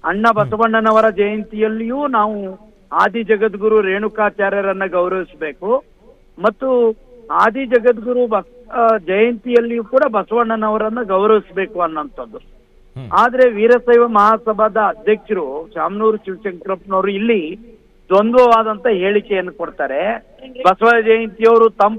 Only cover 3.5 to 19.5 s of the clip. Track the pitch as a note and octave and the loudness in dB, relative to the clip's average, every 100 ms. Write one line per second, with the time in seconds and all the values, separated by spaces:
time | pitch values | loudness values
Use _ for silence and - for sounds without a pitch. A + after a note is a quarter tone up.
3.5 | G3 G#3+ A3 F#3+ F#3+ G#3+ G#3+ G#3 G3+ G3 | -2 0 0 0 -4 -6 -4 -4 -2 -4
4.5 | G3+ G3 F#3+ F#3+ F3+ F3+ F#3+ E3+ - D#3 | -2 -4 -4 -4 -2 -2 -4 -8 -10 -12
5.5 | C#3 F3+ C4 _ _ _ _ _ - G3 | -10 -4 -4 _ _ _ _ _ -4 -4
6.5 | - C4 B3+ A#3 A3 _ - - D#3+ G#3 | -4 -2 2 0 -2 _ -20 -6 0 0
7.5 | A3+ C4 A#3+ A#3 A#3 A3+ B3 B3 G#3 F3 | 0 -2 2 2 0 -2 -2 0 -2 -4
8.5 | - - B3+ A3+ A3 E3 F#3+ A#3 A#3 B3 | -20 -10 0 0 0 0 0 0 0 0
9.5 | A#3+ A#3 A#3 G#3+ C4 D4 G#3+ F#3 A3+ A3+ | 0 0 -6 -2 0 0 -2 -2 -2 0
10.5 | A3+ G#3+ G#3+ G#3+ A#3 G#3+ F#3+ G#3 G#3+ - | -2 -2 -2 -4 -6 -2 0 2 2 0
11.5 | F3+ F#3 F3+ E3+ D#3 C#3+ C3 A#2+ G#2+ - | -8 -6 -4 -4 -4 -10 -14 -16 -18 -20
12.5 | - _ _ _ - A#2+ F#3 A#3+ B3+ B3+ | -20 _ _ _ -18 -4 0 0 4 2
13.5 | G#3 A3+ B3 A#3+ A#3 A#3+ G#3+ G#3 A3 A3+ | 4 2 2 4 4 4 4 4 2 -2
14.5 | G#3 G#3+ G#3+ G3+ G#3+ G3 G#3+ - G3 C#3+ | 0 0 0 -2 -2 -2 -2 -2 -6 -4
15.5 | C#3+ D#3+ E3 D#3+ G3+ A3 G#3+ G3 F#3 G3+ | -10 -12 -8 -6 -2 -2 -2 -6 -10 -10
16.5 | F3 F#3+ F#3 F#3+ F#3+ G3 G3 A3+ A3 D#3 | -10 -8 -8 -4 -4 -2 -4 -2 -2 -2
17.5 | G3 - - _ _ _ F#3+ A3 B3 A#3+ | -12 -18 -20 _ _ _ 2 4 4 6
18.5 | A3+ A3 G#3+ - G3 F#3+ G#3 G#3 G3 F3+ | 4 2 -2 -2 0 0 0 -2 -4 -4